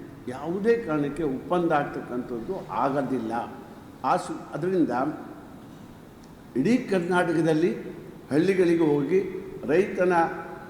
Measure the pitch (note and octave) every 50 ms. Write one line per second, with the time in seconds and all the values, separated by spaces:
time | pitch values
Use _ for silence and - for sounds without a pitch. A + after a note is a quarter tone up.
0 | - - - - - B2+ B2 C3+ D3 E3 F3+ G3+ G3 A#3 A#3 - - D#3+ D#3 D3
1 | C#3+ C#3 C#3+ E3 D#3+ C#3+ C3 A#2+ - - F3 F3+ E3+ D#3+ D#3 D3 C#3 - - C3+
2 | - - B2+ B2 A#2 - B2 A2+ A2+ - G3 E3 - - F#2 A2 C3 C#3 C3+ D3
3 | C3+ A#2 C3 A#2+ A2+ A2 A2+ A#2+ A#2 A#2 - - - - - - - - - -
4 | - C3+ E3+ F3 - - D#3+ - - - - C#3+ E3+ F#3 F#3+ F3 D3 A#2 A#2+ B2
5 | C#3 D#3 - - - - - - - - - - - - - - - - - -
6 | - - - - - - - - - - - A#2+ C#3+ G3+ B3 A#3 - - G3+ F#3
7 | E3+ F3 F#3 F3+ F3+ E3+ D#3+ E3 D#3+ E3 D#3 D#3 E3+ G3+ A3+ - - - - -
8 | - - - - - - B2+ D3+ F3+ G3 G3 F3+ F3+ E3+ E3+ E3 D#3+ D3 C#3+ C#3+
9 | C3+ C#3+ F#3 G3 G3+ - - - - - - - A2 A2+ D3+ F3+ G#3 - - G3+
10 | F3+ F3+ F3+ E3+ E3 D#3+ - - - - - - -